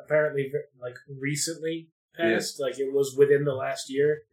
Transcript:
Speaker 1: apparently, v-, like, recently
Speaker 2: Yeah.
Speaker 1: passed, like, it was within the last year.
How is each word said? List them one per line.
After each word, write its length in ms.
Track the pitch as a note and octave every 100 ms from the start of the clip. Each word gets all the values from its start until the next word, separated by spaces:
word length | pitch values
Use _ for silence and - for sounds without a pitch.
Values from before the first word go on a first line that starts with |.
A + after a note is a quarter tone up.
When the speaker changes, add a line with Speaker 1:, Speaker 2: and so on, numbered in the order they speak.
Speaker 1:
apparently, 420 | - D3+ D3+ C#3+
v-, 140 | C3+ D3 - _
like, 140 | B2 - -
recently 840 | C3+ C#3 D3 D#3+ D#3+ D#3+ E3 D#3+ _ _ -
Speaker 2:
Yeah. 160 | E3+
Speaker 1:
passed, 240 | A2 - -
like, 180 | C3+ B2
it 140 | C3+
was 220 | C#3 C#3 B2+
within 280 | C#3 C#3+
the 100 | D3
last 360 | C3 C3+ C3+ -
year. 320 | C3+ D3 D3+ -